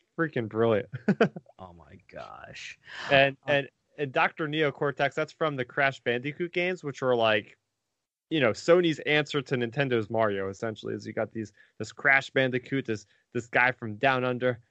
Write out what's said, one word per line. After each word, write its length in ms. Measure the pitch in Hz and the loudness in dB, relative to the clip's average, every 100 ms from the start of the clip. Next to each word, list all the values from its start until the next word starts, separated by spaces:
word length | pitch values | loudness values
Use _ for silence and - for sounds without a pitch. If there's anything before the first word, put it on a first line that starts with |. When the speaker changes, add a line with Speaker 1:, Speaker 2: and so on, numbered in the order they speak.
| _ - | _ -6
Speaker 1:
freaking 300 | 160 131 107 | -4 -4 -2
brilliant. 400 | 110 117 104 - - - | 2 2 2 0 -6 0
<laughs> 220 | 185 214 - - - | 2 2 0 -20 -20
Speaker 2:
Oh 160 | 92 | -20
my 220 | 87 73 98 _ | -20 -20 -20 _
gosh. 640 | 76 53 53 - - - - - - - | -16 -16 -16 -18 -16 -16 -18 -18 -10 2
Speaker 1:
And, 240 | 139 139 139 - | 4 4 0 -2
Speaker 2:
Um, 80 | |
Speaker 1:
and, 140 | 143 139 _ _ - | -2 -2 _ _ -8
and 140 | 147 | -4
Doctor 360 | 160 185 - 156 | 0 0 -2 -4
Neo 240 | 156 147 | 0 0
Cortex, 420 | - 147 135 139 | 0 -4 0 -2
that's 180 | 156 156 | -2 -6
from 220 | - 160 | -4 -4
the 100 | 139 | -2
Crash 360 | 120 - 135 131 | -4 0 0 0
Bandicoot 520 | - 120 139 147 175 | -2 -2 -4 -8 -6
games, 300 | 180 180 185 | -2 -2 -4
which 200 | 147 131 | -8 -4
are 120 | 131 | 0
like, 420 | 120 113 107 101 - _ _ _ _ _ _ - | 2 4 2 -2 -16 _ _ _ _ _ _ -4
you 100 | 160 | 2
know, 100 | 120 | 2
Sony's 480 | 101 - 175 175 143 | 2 4 4 4 0
answer 400 | - 151 147 147 | 0 0 0 -4
to 120 | 135 131 | -2 -2
Nintendo's 540 | 120 131 139 120 104 | -2 0 0 0 0
Mario, 380 | 113 110 98 98 | 0 0 0 -4
essentially, 460 | 98 113 107 110 | -6 -6 -6 -8
is 120 | 110 113 | -8 -6
you 60 | |
got 200 | 110 107 | -6 -4
these, 200 | 110 107 _ _ - | -6 -10 _ _ -14
this 140 | 113 | -12
Crash 380 | - 143 135 - | -2 2 2 2
Bandicoot, 560 | 139 131 127 127 139 127 | 0 2 0 -2 -4 -4
this, 200 | 107 - _ _ | -6 -8 _ _
this 140 | 123 - | -8 0
guy 240 | 131 123 | 2 2
from 240 | 123 113 | 2 -8
Down 300 | 104 135 127 | 0 2 2
Under, 340 | 127 123 127 120 _ | 0 0 -2 -2 _